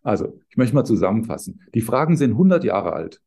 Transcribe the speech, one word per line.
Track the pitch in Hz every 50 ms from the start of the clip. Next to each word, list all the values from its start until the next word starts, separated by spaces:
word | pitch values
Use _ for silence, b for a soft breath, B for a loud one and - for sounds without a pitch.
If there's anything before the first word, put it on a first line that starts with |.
Also, | _ 127 104 92 - - - - _ _
ich | _
möchte | - 127 117 127
mal | 139 117
zusammenfassen. | - 110 101 95 92 104 113 113 113 71 - - - - B B B -
Die | 117
Fragen | 113 - - 131 156 156 170
sind | 139 143 123 104
hundert | 120 190 190 - - 92
Jahre | 98 92 98 92 87 80
alt. | 78 80 - - _ _